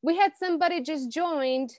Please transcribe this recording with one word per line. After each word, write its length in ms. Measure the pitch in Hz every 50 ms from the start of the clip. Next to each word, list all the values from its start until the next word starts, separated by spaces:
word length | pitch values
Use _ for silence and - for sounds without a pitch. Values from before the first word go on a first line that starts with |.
We 160 | - 262 330
had 160 | 349 403 392 - -
somebody 420 | - 370 349 311 349 339 349 349
just 300 | 254 277 320 294 262 247
joined 600 | 226 302 349 349 330 294 269 262 262 262 269 247 240